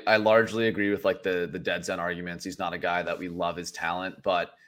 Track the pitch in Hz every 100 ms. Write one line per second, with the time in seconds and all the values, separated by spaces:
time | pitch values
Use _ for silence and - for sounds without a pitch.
0 | - 110 107 110 113 110 113 101 101 101
1 | 98 92 95 90 85 90 87 90 87 92
2 | 87 87 87 87 95 90 90 87 87 87
3 | 85 85 90 87 87 85 87 - 85 87
4 | 92 - 101 87 85 -